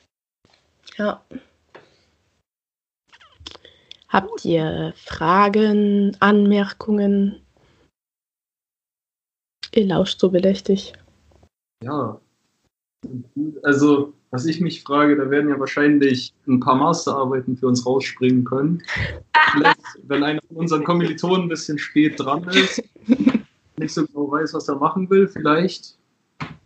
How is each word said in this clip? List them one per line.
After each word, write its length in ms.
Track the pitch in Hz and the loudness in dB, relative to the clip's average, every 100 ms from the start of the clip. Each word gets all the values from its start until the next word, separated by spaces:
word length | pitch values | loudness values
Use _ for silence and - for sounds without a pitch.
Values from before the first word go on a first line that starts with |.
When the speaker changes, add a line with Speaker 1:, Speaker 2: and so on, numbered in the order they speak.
| _ _ _ _ _ _ _ _ - - | _ _ _ _ _ _ _ _ -20 -6
Speaker 1:
Ja. 240 | 208 - _ - - _ _ - _ _ _ _ _ _ _ _ _ _ _ _ _ _ 622 523 - - - _ _ - _ | -6 -6 _ -20 -20 _ _ -20 _ _ _ _ _ _ _ _ _ _ _ _ _ _ _ _ -20 -20 -20 _ _ -20 _
Habt 360 | 196 392 453 - | -4 -4 -8 -2
ihr 480 | 165 160 165 160 - | -2 -2 -6 -8 -10
Fragen, 1200 | - - 160 190 202 208 214 208 208 202 202 202 | -16 -4 2 4 4 2 2 2 2 2 0 2
Anmerkungen? 1200 | 196 208 202 202 202 - - 208 202 202 196 - _ _ _ _ _ _ _ _ _ _ _ _ _ _ _ _ _ _ _ _ _ _ - | 2 4 4 2 0 -6 -4 0 2 0 0 -4 _ _ _ _ _ _ _ _ _ _ _ _ _ _ _ _ _ _ _ _ _ _ -4
Ihr 120 | - 196 | 0 2
lauscht 340 | 165 190 - | 0 -2 0
so 100 | 185 | 0
bedächtig. 640 | 180 190 196 - 196 - - _ _ _ _ _ _ _ _ | 2 0 0 -2 -2 -4 -20 _ _ _ _ _ _ _ _
Speaker 2:
Ja. 360 | 120 147 113 104 _ _ _ _ _ _ _ _ - 123 - 143 151 - | -8 -6 -6 -10 _ _ _ _ _ _ _ _ -14 -14 -12 -8 -8 -4
Also, 500 | 147 139 147 139 143 - _ | 0 4 4 4 0 -10 _
was 140 | 127 160 | -6 -4
ich 140 | 160 | -2
mich 200 | 170 - | -4 -4
frage, 320 | - 143 147 143 | -2 2 4 2
da 120 | 135 | 2
werden 200 | 143 147 | 0 0
ja 100 | 139 | -2
wahrscheinlich 720 | 135 - 147 147 139 127 - _ 143 | -4 0 2 4 4 2 -4 _ 0
ein 120 | 127 | 0
paar 160 | 123 131 | 2 2
Masterarbeiten 840 | 156 170 143 139 131 131 127 127 | 2 0 -2 -2 -2 -2 -4 -2
für 100 | 127 | 0
uns 180 | 123 123 | 0 0
rausspringen 580 | 135 127 - 127 127 123 | -2 -2 -2 2 2 2
können. 360 | 131 151 170 - - 82 - | -2 -2 -2 -4 -4 -4 -6
Speaker 1:
<laughs> 340 | - 311 311 | 0 2 2
Speaker 2:
Vielleicht, 280 | 302 285 302 - - | 4 2 0 -6 -20
wenn 200 | - 139 | -4 -2
einer 180 | 143 156 - | 0 -4 -8
von 100 | 165 | -6
unseren 260 | 165 156 | -2 0
Kommilitonen 600 | 151 175 165 151 175 185 | 0 0 0 -2 0 0
ein 60 | 170 | 0
bisschen 280 | 156 - 147 | -6 -6 -6
spät 420 | - 147 151 147 | -2 2 2 0
dran 240 | 131 151 175 | -4 -4 0
ist, 340 | 190 190 - - _ 214 | 2 2 -2 -10 _ -2
Speaker 1:
<laughs> 120 | 254 294 220 - _ _ - | 2 4 2 -4 _ _ -10
Speaker 2:
nicht 160 | 156 | -6
so 120 | 170 151 | -4 -4
genau 260 | 143 139 | -4 -4
weiß, 220 | 147 151 | -2 -4
was 140 | 156 139 | -6 -6
er 80 | 139 | -2
machen 340 | 156 196 185 | -2 -2 2
will, 180 | 190 190 | 4 4
vielleicht 680 | - 151 156 185 - - _ _ _ _ _ - - | 0 0 2 0 -4 -18 _ _ _ _ _ -16 -16